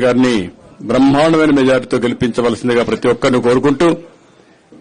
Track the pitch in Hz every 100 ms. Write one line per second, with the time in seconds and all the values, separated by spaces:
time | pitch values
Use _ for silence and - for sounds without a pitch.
0 | 123 123 127 113 90 - - - 101 127
1 | 135 139 160 160 151 139 131 131 120 127
2 | 120 117 123 113 120 107 127 120 110 107
3 | 123 117 135 127 120 127 139 135 170 160
4 | - - _ _ _ _ _ -